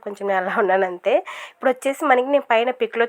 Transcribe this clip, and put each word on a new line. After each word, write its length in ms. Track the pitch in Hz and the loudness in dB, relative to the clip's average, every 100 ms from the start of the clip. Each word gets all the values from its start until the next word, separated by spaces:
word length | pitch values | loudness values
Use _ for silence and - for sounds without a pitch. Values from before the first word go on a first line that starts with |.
| 208 | -10
కొంచెం 200 | 196 202 | -8 -2
నేను 80 | 190 | -2
అలా 140 | 185 - | -2 0
ఉన్నాను 220 | 185 190 190 | 2 2 0
అంతే. 220 | 180 196 294 - - - - | -2 0 0 -2 -14 -18 -4
ఇప్పుడు 160 | 285 | -2
వచ్చేసి 280 | 254 269 277 302 | 0 -4 -2 2
మనకి 180 | 247 262 285 | 2 2 0
నేను 120 | - | 2
పైన 180 | 226 240 247 | 0 0 -2
పిక్‌లో 260 | 220 226 | -4 -2